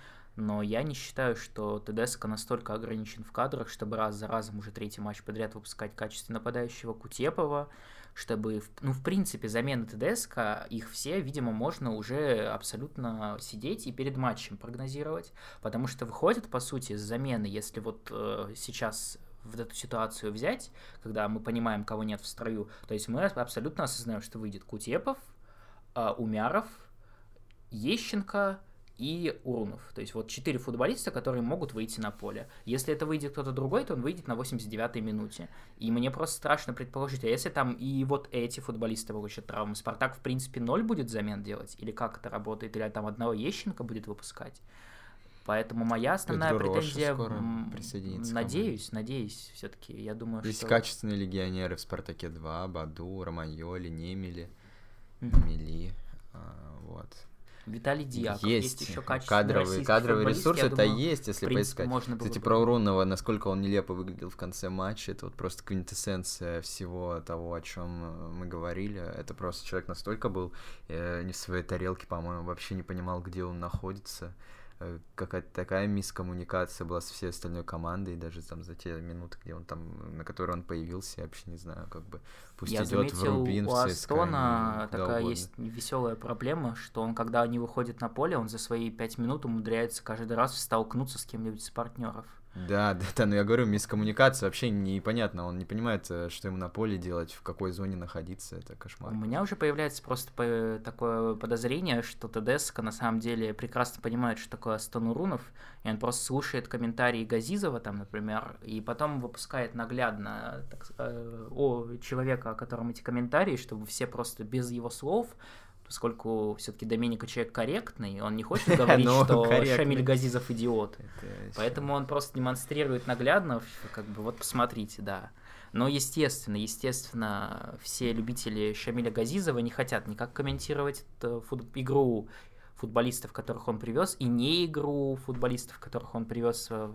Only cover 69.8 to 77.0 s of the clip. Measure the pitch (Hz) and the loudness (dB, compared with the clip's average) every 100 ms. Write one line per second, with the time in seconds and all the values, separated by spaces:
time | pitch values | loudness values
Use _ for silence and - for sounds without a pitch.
69.8 | - 85 - 110 117 95 90 - - - | -4 -6 -4 -2 -2 -2 -4 -6 -10 -12
70.8 | - 82 85 87 90 90 - 90 87 90 | -8 -4 -2 -2 -4 -6 -2 -2 0 0
71.8 | 90 90 - 87 85 87 85 87 - 95 | 0 -4 -4 -4 -4 -4 -4 -6 -4 -6
72.8 | - 90 90 90 90 90 90 87 87 - | -4 -4 -2 -4 -4 -4 -4 -4 -4 -2
73.8 | 95 98 - - 87 87 - - - - | -4 -6 -8 -10 -10 -12 -16 -16 -16 -12
74.8 | 87 82 - - 92 92 - - 90 95 | -10 -10 -10 -8 -4 -4 -4 -6 0 2
75.8 | 104 101 95 - 90 90 87 92 87 - | 2 2 -2 -4 -4 -4 -2 0 0 -2
76.8 | 85 87 | -2 -2